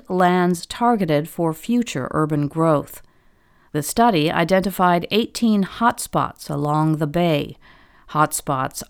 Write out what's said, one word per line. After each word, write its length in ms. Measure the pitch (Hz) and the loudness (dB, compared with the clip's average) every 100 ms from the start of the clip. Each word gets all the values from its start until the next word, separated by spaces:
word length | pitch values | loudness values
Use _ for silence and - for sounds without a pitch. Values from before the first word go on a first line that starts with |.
| - | -2
lands 580 | 185 180 180 180 170 - | 2 4 4 2 0 -6
targeted 640 | - 240 233 175 147 160 | -2 2 2 2 0 -2
for 240 | - 165 | -2 -2
future 540 | 156 - 240 233 - - | -2 -2 -2 -2 -4 -4
urban 340 | - 156 151 143 | -2 0 0 -2
growth. 560 | 160 165 147 - - - _ _ _ _ _ _ | 0 2 2 -2 -12 -20 _ _ _ _ _ _
The 100 | 151 | -6
study 480 | 147 - 233 185 151 | -2 2 2 4 2
identified 800 | 170 170 190 190 185 180 175 175 | 0 2 2 0 0 2 2 0
eighteen 540 | 208 233 - 233 208 | -2 -2 0 2 2
hotspots 840 | 185 - 233 247 - 165 131 - - | 0 -2 -2 -2 -4 -4 -4 -6 -8
along 500 | 147 147 151 156 151 | -4 0 0 2 0
the 100 | 151 | 0
bay. 480 | 165 175 151 - - - - _ _ - | 0 0 0 -2 -12 -20 -20 _ _ -6
Hotspots 720 | 151 151 - - 135 135 - - | 0 0 0 -4 -4 -4 -8 -4